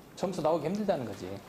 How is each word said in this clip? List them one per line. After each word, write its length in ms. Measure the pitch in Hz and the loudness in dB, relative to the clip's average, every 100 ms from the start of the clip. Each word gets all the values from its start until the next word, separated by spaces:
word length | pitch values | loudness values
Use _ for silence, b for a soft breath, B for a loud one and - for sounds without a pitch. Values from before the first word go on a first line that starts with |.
| - - | -18 -4
점수 260 | 185 180 | -2 2
나오기 240 | 151 165 147 | 2 4 2
힘들다는 380 | 208 202 165 | 0 2 0
거지. 240 | 113 98 92 98 | -2 -6 -8 -8